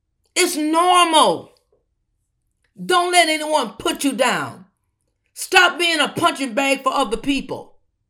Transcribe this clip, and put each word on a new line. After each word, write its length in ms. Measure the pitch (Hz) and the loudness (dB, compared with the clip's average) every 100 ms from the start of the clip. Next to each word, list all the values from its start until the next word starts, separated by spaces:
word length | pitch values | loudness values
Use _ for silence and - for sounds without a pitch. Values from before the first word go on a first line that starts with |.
| _ _ _ - | _ _ _ -2
It's 200 | 359 294 | -2 -2
normal. 960 | 302 320 359 359 339 320 220 151 - _ _ _ _ _ _ _ _ _ _ _ _ - | -2 0 2 4 4 4 4 2 -8 _ _ _ _ _ _ _ _ _ _ _ _ -18
Don't 280 | 180 359 359 | 0 0 2
let 160 | 359 320 | 2 2
anyone 460 | 311 302 302 226 | 0 0 -2 -2
put 300 | - 339 - | -6 -6 -2
you 100 | 277 | -4
down. 520 | 220 254 185 131 - - _ _ _ _ _ _ | 0 0 0 -4 -12 -20 _ _ _ _ _ _
Stop 460 | - - 370 349 349 | -14 0 4 4 2
being 200 | 339 320 | -2 0
a 100 | 269 | -2
punching 440 | - 330 302 269 | 0 -2 -2 -4
bag 300 | 220 277 269 | -2 0 0
for 100 | 262 | 0
other 240 | 262 233 220 | -2 -2 -4
people. 600 | 269 269 - 113 - _ _ _ | -4 -4 -4 -12 -14 _ _ _